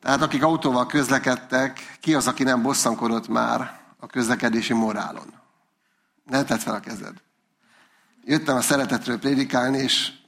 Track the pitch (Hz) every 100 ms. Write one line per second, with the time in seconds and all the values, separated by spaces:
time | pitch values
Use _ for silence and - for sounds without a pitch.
0 | - 135 151 143 156 160 156 127 123 147
1 | 127 135 135 123 - 131 131 131 - -
2 | - 156 123 123 135 127 120 135 123 113
3 | 117 113 110 117 117 120 127 - - _
4 | 117 131 117 117 120 113 104 117 110 104
5 | 101 - - - _ _ _ _ _ _
6 | _ _ - 131 143 117 113 107 98 110
7 | 101 - _ _ _ _ _ _ _ _
8 | _ _ - 147 151 131 123 143 131 120
9 | 123 117 135 135 131 131 123 135 127 -
10 | - -